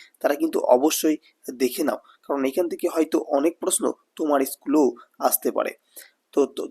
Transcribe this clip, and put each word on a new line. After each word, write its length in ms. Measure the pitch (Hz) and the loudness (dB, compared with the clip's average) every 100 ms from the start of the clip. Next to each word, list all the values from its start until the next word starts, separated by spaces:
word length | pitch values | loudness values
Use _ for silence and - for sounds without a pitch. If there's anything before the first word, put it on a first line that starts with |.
| - _ | -20 _
তারা 160 | 139 147 | -2 0
কিন্তু 240 | 160 - | -2 -2
অবশ্যই 580 | - 127 151 - 160 151 _ _ - | 4 4 4 2 0 -2 _ _ -14
দেখে 300 | 127 131 123 | -4 -2 0
নাও, 140 | 147 110 - _ - | -2 -4 -8 _ -6
কারণ 180 | 143 135 | -2 -2
এখান 240 | 156 175 | -2 -2
থেকে 180 | 180 175 | -4 -4
হয়তো 320 | 165 156 160 | -2 0 -2
অনেক 400 | - 143 151 - | 0 0 0 -2
প্রশ্ন 340 | 294 - 127 - _ - | -2 -2 -2 -4 _ -6
তোমার 260 | 156 143 139 | 0 0 0
স্কুলেও 460 | - - 147 131 120 - - | -4 0 2 2 0 -10 -4
আসতে 320 | 131 - 127 | -2 0 -2
পারে। 220 | 107 104 - _ - - _ _ | -2 -4 -8 _ -20 -20 _ _
তো, 140 | - 135 | 0 0
তো 220 | - - | -2 -10